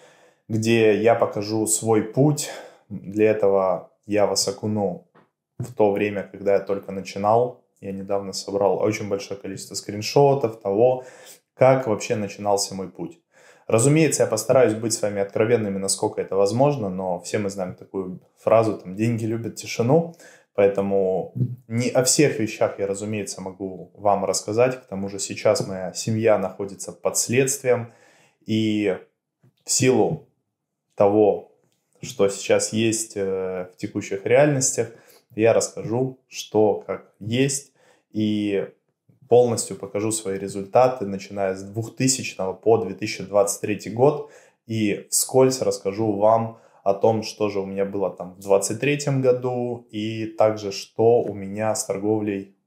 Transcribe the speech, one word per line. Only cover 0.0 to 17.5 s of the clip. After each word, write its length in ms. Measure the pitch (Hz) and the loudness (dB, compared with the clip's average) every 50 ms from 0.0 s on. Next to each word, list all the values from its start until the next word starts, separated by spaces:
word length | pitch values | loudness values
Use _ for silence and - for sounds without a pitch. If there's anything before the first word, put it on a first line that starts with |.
| - - _ _ _ _ _ _ _ - | -20 -20 _ _ _ _ _ _ _ -6
где 480 | 113 110 110 113 117 113 110 107 104 101 | -4 -2 2 2 4 6 6 6 4 4
я 140 | 107 113 113 | 4 4 4
покажу 540 | - 110 98 - 107 101 104 110 110 107 | 4 2 0 0 -4 -4 -4 -2 -2 0
свой 340 | 104 - - 113 110 113 107 | 0 -2 -2 0 2 2 2
путь. 480 | 107 - - 131 139 151 147 151 - - - - - - - _ _ - | 2 0 2 2 4 4 2 0 -4 -8 -12 -14 -18 -20 -20 _ _ -16
Для 400 | 101 - - 90 98 107 107 110 | -16 -14 -12 -6 2 4 4 4
этого 600 | 107 107 101 98 98 95 95 92 90 - - - _ _ _ | 4 4 2 2 4 4 2 2 0 -2 -6 -12 _ _ _
я 180 | 104 101 104 101 | -2 0 2 2
вас 220 | 95 98 - - | 2 2 0 -2
окуну 600 | 98 98 - - 107 107 107 101 92 87 87 - _ _ _ _ _ _ _ _ _ _ - | -4 -4 -6 -6 -4 -2 -2 -2 -4 -4 -8 -14 _ _ _ _ _ _ _ _ _ _ -12
в 140 | 120 - - | -12 -8 0
то 160 | - 107 101 | 2 2 2
время, 320 | 98 101 104 104 101 98 92 | 4 2 0 -2 -2 -4 -8
когда 300 | - - 98 98 98 98 | -8 -12 -4 0 2 2
я 60 | 98 | 2
только 320 | 95 - 98 98 - - | 0 -2 -4 -6 -6 -8
начинал. 720 | 95 95 92 - - 98 101 104 110 120 127 127 - - _ _ _ _ | -10 -10 -10 -10 -6 -2 0 2 4 4 2 0 -4 -10 _ _ _ _
Я 100 | - 98 | -12 -10
недавно 420 | 95 98 95 98 101 101 98 95 95 | -10 -10 -8 -6 -6 -6 -6 -8 -10
собрал 480 | - - 98 98 98 101 95 92 85 | -10 -8 -4 -2 0 2 2 2 2
очень 280 | 104 110 110 - 107 101 | 0 0 0 -2 -4 -6
большое 300 | 101 98 - - 98 - | -6 -6 -6 -8 -12 -12
количество 360 | - 101 95 - - - 95 | -10 -12 -12 -12 -14 -12 -12
скриншотов 840 | - - - 104 104 107 - - 143 143 139 135 139 117 110 - - | -12 -10 -10 -8 -8 -8 0 2 4 4 4 4 2 0 -2 -4 -4
того, 440 | - 98 98 107 120 127 127 127 - - - - - - - _ _ _ _ | -4 0 2 4 4 4 2 0 -4 -12 -20 -20 -20 -20 -20 _ _ _ _
как 320 | - 127 131 131 131 - | 4 4 4 6 4 2
вообще 300 | 110 107 101 - - 120 | -2 -4 -4 -2 -4 -4
начинался 580 | 110 104 98 - - 101 101 101 101 - - 98 | -4 -4 -6 -8 -6 -2 0 0 0 0 -4 -6
мой 160 | 95 95 90 | -8 -10 -10
путь. 300 | - - 87 80 - _ _ _ _ _ _ - _ _ _ | -10 -12 -12 -12 -12 _ _ _ _ _ _ -20 _ _ _
Разумеется, 540 | - 110 113 120 143 147 160 160 135 - - | 0 2 4 4 4 6 6 4 4 2 2
я 80 | 117 - | 0 0
постараюсь 460 | 110 110 - - 127 131 123 110 107 | 0 0 0 4 4 6 6 4 4
быть 180 | 107 110 113 - | 0 -2 -4 -4
с 80 | - | -2
вами 200 | - 104 101 98 | -4 -2 -2 -2
откровенными, 580 | 101 101 - 113 110 113 120 110 107 98 95 95 | -4 -2 0 0 2 2 2 2 0 -2 -4 -4
насколько 420 | 95 95 - - 110 104 - 98 | -4 -4 -2 -2 -2 -2 -2 -4
это 140 | 90 - 95 | -6 -2 0
возможно, 520 | 98 101 101 113 123 139 147 143 131 107 95 | 2 2 2 2 2 2 2 2 0 -4 -6
но 300 | 92 95 95 92 87 87 | -4 -4 -4 -4 -6 -6
все 180 | - - - 110 | -6 -4 -4 -4
мы 100 | 101 | -2
знаем 240 | 98 | -4